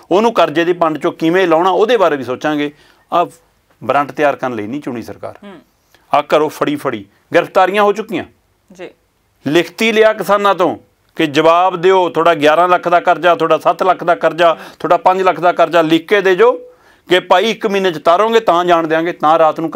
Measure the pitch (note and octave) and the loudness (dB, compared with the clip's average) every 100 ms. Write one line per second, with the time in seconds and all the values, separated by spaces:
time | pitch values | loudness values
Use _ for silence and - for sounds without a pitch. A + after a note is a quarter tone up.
0 | - F3+ A3+ A3+ E3 D3+ E3+ E3+ D#3+ D3 | -2 0 0 0 0 0 -2 0 -2 -2
1 | E3+ - D#3+ F3+ F3+ D#3+ F#3 - G#3+ A#3 | -6 -2 -2 0 2 2 2 0 0 2
2 | E3+ C#3+ A#2+ B2 D3+ D3+ D3 D3 _ _ | 0 -2 -6 -6 -4 -4 -6 -10 _ _
3 | _ F3 E3+ - _ _ _ _ A#2 C#3 | _ -4 -4 -8 _ _ _ _ -4 -2
4 | C#3 - D3 C3 B2+ A2+ G#2 D3 C#3+ A#2+ | -4 -2 -2 -2 -6 -8 -8 -10 -10 -10
5 | G#2 - G#2 - G3+ E3 _ _ _ _ | -12 -14 -16 -18 -20 -20 _ _ _ _
6 | _ C#3+ D3 D#3 D3+ - C#3+ D3 C#3+ A2+ | _ -2 0 0 -2 -2 -4 -4 -6 -8
7 | G2 _ _ E3 - G3 F#3 G#3 G#3 G#3 | -12 _ _ -2 0 0 0 2 0 -2
8 | G#3+ D#3+ - _ _ _ _ F#3+ E3+ _ | -6 -10 -10 _ _ _ _ -20 -20 _
9 | _ _ _ _ C3+ E3 E3+ - A3+ G#3+ | _ _ _ _ -2 0 0 -2 0 2
10 | A3 G#3+ F#3 G3+ G3+ F#3+ E3 G#2 _ _ | 2 0 -2 0 0 0 -2 -4 _ _
11 | _ - D#3+ C#3 D#3+ E3+ F#3 F3 F#3 F#3+ | _ -4 -2 2 2 2 0 0 2 2
12 | F3 D#3+ E3+ D#3+ D3 D#3+ F3+ F3 F3 F3 | 0 0 0 2 2 2 2 0 0 0
13 | F3+ D#3+ F3 E3 D#3+ D#3 E3 E3+ F#3+ E3 | 0 0 0 0 0 0 0 0 -2 0
14 | E3 D#3 D#3+ D#3 E3+ D#3 - - E3 F3 | -2 0 -2 2 0 0 -8 -8 -2 0
15 | F3+ F#3 F#3 D#3 F3 E3+ E3 E3+ D#3 D#3+ | 2 0 0 0 0 0 2 2 2 0
16 | E3 G#3 F#3+ F3+ A#3+ E3+ - _ _ _ | 0 0 2 2 2 0 -8 _ _ _
17 | - F3+ F3+ F#3 A3 G3+ A3 G3 F#3+ D#3 | -2 -2 2 0 0 -4 -4 -2 -2 -2
18 | E3 F3 A3 A3+ A3+ E3+ F3+ E3+ D#3+ D#3+ | 0 2 2 0 2 0 2 0 0 -2
19 | E3+ E3+ D3+ D#3+ D#3 D3+ D#3+ | -2 -2 2 4 2 0 -4